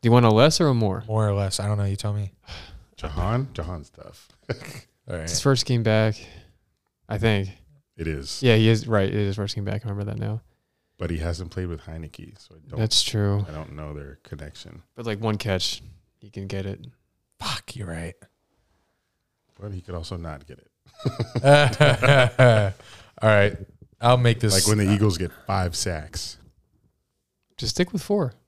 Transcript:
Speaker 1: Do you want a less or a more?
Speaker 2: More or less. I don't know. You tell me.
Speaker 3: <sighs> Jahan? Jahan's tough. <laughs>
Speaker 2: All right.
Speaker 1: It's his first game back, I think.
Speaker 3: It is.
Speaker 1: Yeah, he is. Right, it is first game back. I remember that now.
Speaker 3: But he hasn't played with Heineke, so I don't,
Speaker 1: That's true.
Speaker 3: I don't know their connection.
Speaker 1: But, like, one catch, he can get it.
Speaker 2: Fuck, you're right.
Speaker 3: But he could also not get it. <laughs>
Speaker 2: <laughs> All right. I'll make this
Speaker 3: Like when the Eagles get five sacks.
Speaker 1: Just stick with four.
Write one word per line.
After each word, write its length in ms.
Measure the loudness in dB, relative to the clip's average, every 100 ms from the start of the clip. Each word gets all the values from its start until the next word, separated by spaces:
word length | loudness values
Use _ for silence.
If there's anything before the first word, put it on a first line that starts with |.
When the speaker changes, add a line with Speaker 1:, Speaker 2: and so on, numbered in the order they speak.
Speaker 1:
Do 60 | 6
you 40 |
want 140 | 6 6
a 40 |
less 320 | 6 6 4
or 60 | 2
a 60 |
more? 300 | 2 0 -2 -4
Speaker 2:
More 200 | -2 0
or 60 |
less. 260 | 0 -2 -2
I 80 | -2
don't 100 | -2
know. 80 | -2
You 100 | -2
tell 180 | -4
me. 180 | -6 -8 _ -20
Speaker 3:
<sighs> 480 | -18 -18 -20 -20 _
Jahan? 520 | -10 -4 -2 -2 -4
Jahan's 360 | -8 -10 -10 -14
tough. 400 | -20 -20 -20 _ _
<laughs> 100 | _
Speaker 2:
All 40 | -10 -10 -18 -20 _ -12 -10
right. 60 |
Speaker 1:
It's 80 | -6
his 80 | -2
first 240 | 2 2 2
game 180 | 0
back, 320 | 2 2 2 -2 -12 -20 -20 _ _ _ _ _ _
I 80 | -2
think. 320 | 0 0 -2 -10 _ _ _ _
Speaker 3:
It 100 | -6
is. 340 | -6 -8 -2
Speaker 1:
Yeah, 120 | 4 6
he 140 | 6
is. 180 | 4 2
Right, 200 | 0 0
it 40 | 0
is 200 | -2 -4
first 200 | -6 -6
game 100 | -6
back. 200 | -6 -6
I 40 |
remember 220 | -8 -8
that 80 | -6
now. 220 | -6 -8 _ _ _ _ _ _
Speaker 3:
But 120 | -6
he 80 | -4
hasn't 340 | -4 -6 -8
played 160 | -8 -8
with 140 | -10
Heineke, 580 | -12 -14 -14 -16 -20 -20
so 160 | -20 -20
I 140 | -14
don't, 100 | -4
Speaker 1:
That's 240 | 0 0
true. 420 | 0 0 0 0 -4
Speaker 3:
I 20 |
don't 220 | -8 -12
know 200 | -12 -12
their 260 | -12 -14 -18
connection. 580 | -18 -16 -16 -18 -20 -20 _ -12
Speaker 1:
But, 100 | -8
like, 140 | -4
one 180 | -4 -4
catch, 460 | -2 -2 -2 -6 -14 -20 _ _
he 100 | -18
can 180 | -14 -10
get 180 | -8 -8
it. 220 | -10 -16 _ _ _ _ _
Speaker 2:
Fuck, 380 | -10 -10 -10 -12
you're 120 | -10
right. 260 | -10 -10 -14 _ _ _ _ _ _ _ _ _ _ _ _ _ _
Speaker 3:
But 140 | -12
he 80 | -12
could 120 | -10
also 220 | -10 -8 -10
not 300 | -10 -12 -16
get 120 | -20
it. 120 | _ _ _ _ -6 -4 -6 0
<laughs> 0 |
Speaker 2:
<laughs> 1800 | 6 6 6 4 2 4 4 4 4 6 6 6 2 -4 -18 -20 -20 0
All 80 | 4
right. 280 | 6 4 0 -14 _ -20 _
I'll 160 | 4 6
make 220 | 4 4
this 140 | 2
Speaker 3:
Like 140 | 2 2 2
when 80 | 4
the 80 |
Eagles 240 | 4 4 0
get 140 | -4 -8 -4
five 300 | -2 -2 -2
sacks. 600 | -6 -6 -8 -12 -12 -14 -20 _ _ _ _ _ _ _ _ _ _ -10
Speaker 1:
Just 180 | -8 -2
stick 160 | -2
with 100 | -4
four. 320 | -2 -2 -2 -6